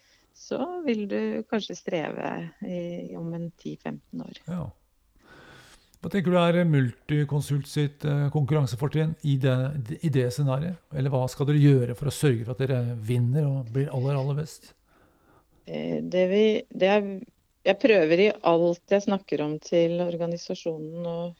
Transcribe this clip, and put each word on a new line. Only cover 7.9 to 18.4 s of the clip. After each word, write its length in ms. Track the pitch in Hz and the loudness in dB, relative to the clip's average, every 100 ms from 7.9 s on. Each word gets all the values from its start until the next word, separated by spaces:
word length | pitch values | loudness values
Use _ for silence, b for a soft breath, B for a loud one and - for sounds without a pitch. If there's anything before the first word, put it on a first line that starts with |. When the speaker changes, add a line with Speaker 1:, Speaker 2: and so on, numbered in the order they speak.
| 147 | -2
Speaker 2:
eh, 240 | 147 143 143 | -2 0 0
konkurransefortrinn 840 | 156 135 156 131 120 143 151 160 160 147 | 0 2 2 0 0 -2 0 0 -2 0
i 80 | 139 | 2
det, 200 | 131 127 131 147 113 160 | 2 2 0 -4 -6 -4
i 80 | 170 | 0
det 140 | 131 123 | 2 2
scenariet? 460 | 120 143 131 165 180 _ | 2 0 0 -2 -6 _
Eller 160 | 151 135 | -4 -2
hva 140 | 135 127 | 0 -2
skal 200 | - 139 | -2 2
dere 100 | 147 | 6
gjøre 380 | 143 135 120 123 | 8 6 4 -2
for 80 | 143 | -4
å 80 | |
sørge 300 | - 151 117 | 0 2 2
for 100 | 113 | -2
at 80 | 127 | -4
dere 320 | 135 127 120 | -2 0 -2
vinner 540 | 120 110 123 120 139 147 | -4 -2 0 2 2 0
og 240 | 139 117 | -2 -2
blir 160 | 123 139 | -2 -2
aller, 240 | 135 127 | -2 -2
aller 240 | 143 135 143 | 0 -2 -4
best? 360 | 147 - - _ _ b b b b b b _ - | -6 -12 -20 _ _ b b b b b b _ -12
Speaker 1:
Eh, 320 | 156 160 165 160 | -8 -4 -4 -2
det 160 | 180 185 | 0 2
vi, 140 | 202 220 214 - | 4 4 2 -4
det 220 | - 185 | 0 2
er, 160 | 208 202 190 - _ _ _ - | 2 0 -8 -14 _ _ _ 0
jeg 140 | 196 | 2
prøver 400 | 262 208 156 170 | 4 4 6 4
i 60 | 208 - | 4 2